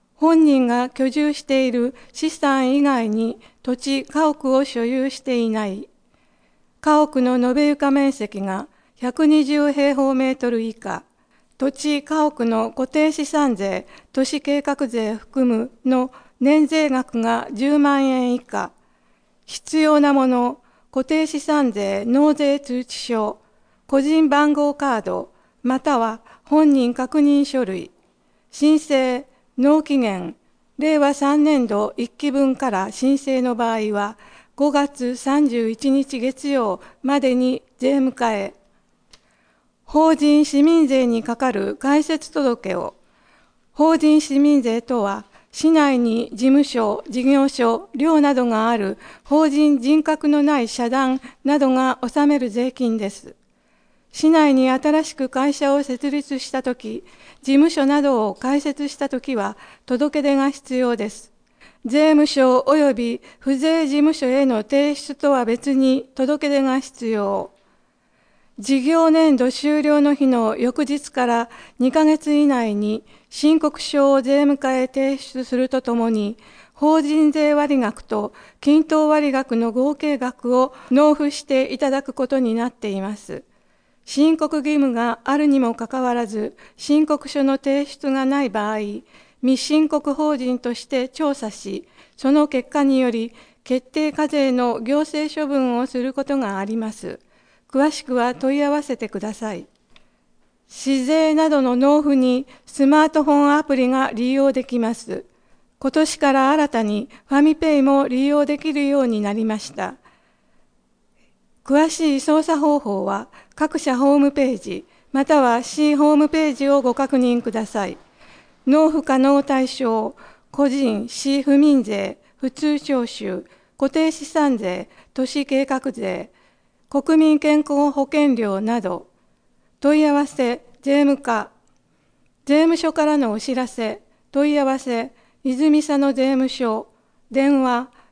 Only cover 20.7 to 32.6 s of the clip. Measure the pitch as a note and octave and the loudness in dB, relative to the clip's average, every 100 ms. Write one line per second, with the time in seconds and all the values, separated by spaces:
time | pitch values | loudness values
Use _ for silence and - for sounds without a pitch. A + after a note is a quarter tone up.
20.7 | _ _ C4 C4 D#4 D#4 D4+ D#4+ D4+ B3+ | _ _ -6 -2 -2 -2 -4 -2 0 0
21.7 | G#3 G3 G3 A#3 C4 D4+ D4 C#4+ C#4+ C#4 | -2 -4 -4 0 2 2 2 0 -2 -4
22.7 | B3 B3+ - - A3+ G#3+ - _ _ _ | -8 -8 -12 -6 -4 -4 -8 _ _ _
23.7 | _ - C#4 C#4 D#4+ D4+ C#4+ D4 D4 D4 | _ -2 0 2 2 4 4 2 2 -2
24.7 | C#4+ C#4 A3+ F#3+ F3+ - _ _ _ A#3+ | -2 -2 -2 -4 -8 -10 _ _ _ -4
25.7 | C4 D#4 C4 A3+ A3+ _ - _ D4+ D#4 | -2 0 0 -2 -6 _ -20 _ 4 6
26.7 | C#4 A#3+ A#3+ B3+ D4+ C#4+ C#4+ C#4+ C4 F#3+ | 4 2 -2 -2 2 4 4 2 -2 -4
27.7 | F#3 - _ _ _ _ _ _ - D4 | -6 -12 _ _ _ _ _ _ 0 2
28.7 | D#4 D4+ C4+ B3+ B3 - _ _ - C#4 | 2 2 0 0 -4 -8 _ _ 0 4
29.7 | D#4 D4+ C#4 A3+ F#3+ D#4+ - _ _ _ | 4 2 0 0 -2 -8 -12 _ _ _
30.7 | - D4+ D4+ C#4+ C#4 C#4 D4+ D4 D4 A#3 | -4 0 2 2 2 0 2 2 2 0
31.7 | G#3 G#3+ - A#3 - C#4+ C4+ C4+ C4 | -2 -4 -6 -10 -6 -4 0 0 0